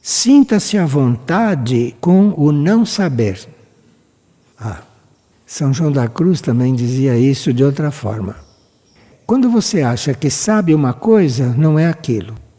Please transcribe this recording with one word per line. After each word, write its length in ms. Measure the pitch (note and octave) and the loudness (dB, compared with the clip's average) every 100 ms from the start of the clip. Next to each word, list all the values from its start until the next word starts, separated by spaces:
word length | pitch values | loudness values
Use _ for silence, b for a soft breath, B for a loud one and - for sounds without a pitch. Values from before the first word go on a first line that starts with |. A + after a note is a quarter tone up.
Sinta-se 760 | - - A3+ C#4+ C4+ G#3 - G#3 | -6 -4 4 4 4 0 0 -2
à 60 | |
vontade 1080 | E3 C#3+ B2+ A#2+ - F3 A3+ E3+ A#2+ B2 A#2+ - | 0 0 0 -2 -2 -2 0 -2 -2 -2 -2 -4
com 340 | F3 F#3 G3+ F#3 | 2 4 4 2
o 140 | D3 | 0
não 340 | D3 D#3 A3+ | 2 2 2
saber. 640 | A3 - F#3 B2 G#2+ F#2+ - - _ _ _ _ _ _ _ _ _ _ | 0 -2 -2 0 -2 -4 -14 -20 _ _ _ _ _ _ _ _ _ _
Ah, 240 | G#2+ E2 - _ _ _ _ _ _ | -12 -12 -18 _ _ _ _ _ _
São 260 | - C#3 | -4 -2
João 200 | C3+ D#3 | 0 0
da 160 | C#3 A#2+ | 0 -2
Cruz 320 | - E3+ E3+ | 0 0 0
também 340 | - A#2+ B2+ | -2 0 0
dizia 420 | B2+ A#2+ B2+ C3+ A#2 | 0 -2 0 0 2
isso 360 | C3 C3+ - | 2 0 -2
de 100 | B2 | 2
outra 300 | C#3 C#3 D3+ | 0 0 -6
forma. 420 | C#3 A2 G#2+ F#2+ G2 - _ _ _ _ b b b | -6 -8 -6 -8 -12 -20 _ _ _ _ b b b
Quando 240 | - B3+ B3 | -2 0 2
você 340 | A#3 - G3 | 0 0 0
acha 300 | B2+ A#2+ - | 0 -2 -4
que 160 | B2+ C#3+ | -2 -2
sabe 460 | - - G#3+ F3 | -2 0 0 2
uma 180 | D#3 C3+ | 2 2
coisa, 600 | A#2+ A3 A3 E3 A#2+ B2 A#2+ | -2 2 2 2 0 -2 2
não 220 | D#3 D#3 | 2 2
é 80 | E3 | 0
aquilo. 480 | D#3+ - A2+ F#2+ A2 - | -2 -4 -4 -6 -16 -20